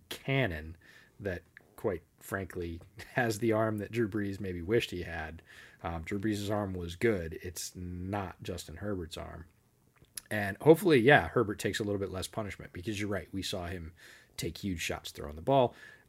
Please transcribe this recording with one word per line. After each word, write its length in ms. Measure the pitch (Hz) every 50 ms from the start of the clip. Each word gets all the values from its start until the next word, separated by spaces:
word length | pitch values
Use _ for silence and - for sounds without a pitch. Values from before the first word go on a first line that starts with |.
| - -
cannon 680 | - - - - 135 135 131 104 82 76 76 80 85 - - - - - - - _ -
that, 240 | 95 98 90 87 - _ _ - - _ _ -
quite 240 | - 113 92 82 - _ _ _
frankly, 600 | - - - 98 95 - - 95 87 85 85 85 - - - -
<laughs> 160 | - - -
has 260 | - 123 117 110 104
the 140 | 120 113 107
arm 240 | 107 110 110 110 104
that 140 | 101 -
Drew 180 | 110 117 117 104
Brees 300 | 98 107 101 98 98 98
maybe 220 | 104 95 90 87
wished 300 | 82 87 113 120 - -
he 120 | - 87 85
had. 380 | 80 82 82 80 78 80 85 - - - - - - - - -
Um, 180 | 85 85 82 80
Drew 160 | - 104 101
Brees' 320 | 101 110 107 101 101 101
arm 220 | 107 104 104 95 95
was 220 | 90 87 85 87
good. 440 | - - 117 110 92 82 80 80 -
It's 300 | - 90 85 - - - -
not 640 | 92 90 90 90 90 90 95 98 104 95 85 - - -
Justin 340 | 101 92 85 - - 78 80
Herbert's 400 | 95 104 104 92 85 78 - 80
arm. 280 | 78 82 82 82 85 - _ _ _ _ _ _ _ _ _ _ - _ _ - - -
And 280 | - 107 101 101 92 -
hopefully, 380 | - 143 165 165 208 185 156 127
yeah, 280 | 107 131 147 117 85 85
Herbert 320 | - 131 117 101 104 -
takes 200 | - 110 95 -
a 40 | 113
little 160 | 101 101 101
bit 120 | 98 90
less 160 | 87 92 90 -
punishment 460 | - - 110 98 90 - - - -
because 260 | 90 87 117 107 98
you're 100 | 104 98
right. 200 | 101 92 80 -
We 120 | - 98 90
saw 240 | - - 98 87 87
him 260 | 95 90 82 80 - - - - - - - _ _ -
take 200 | - 87 80 -
huge 240 | - 101 92 85
shots 300 | - - 85 80 - -
throwing 240 | - - 78 73 73
the 60 | 76
ball. 340 | - 131 135 139 123 113 - - - - - - -